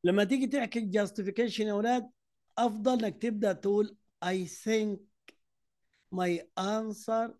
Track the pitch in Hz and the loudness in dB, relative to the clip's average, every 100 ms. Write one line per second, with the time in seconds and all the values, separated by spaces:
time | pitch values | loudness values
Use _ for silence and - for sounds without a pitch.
0 | 175 196 202 269 254 285 233 233 214 208 | 4 4 4 2 0 0 -2 -4 0 0
1 | 202 202 196 202 233 214 214 202 233 247 | 0 -2 -4 -2 -2 0 -2 0 2 0
2 | 247 _ _ _ _ - 240 214 208 247 | -2 _ _ _ _ 0 0 2 0 2
3 | 220 - 233 214 208 180 196 202 208 - | 0 -2 -4 0 0 0 2 2 2 -4
4 | _ _ 180 190 170 - 220 220 214 202 | _ _ -2 -2 -4 -6 0 0 0 -4
5 | - _ - _ _ _ _ _ _ _ | -10 _ -20 _ _ _ _ _ _ _
6 | _ 185 180 170 - - 190 220 220 214 | _ -2 0 0 -4 -4 -2 -2 -4 -8
7 | - 226 226 | -2 -2 -2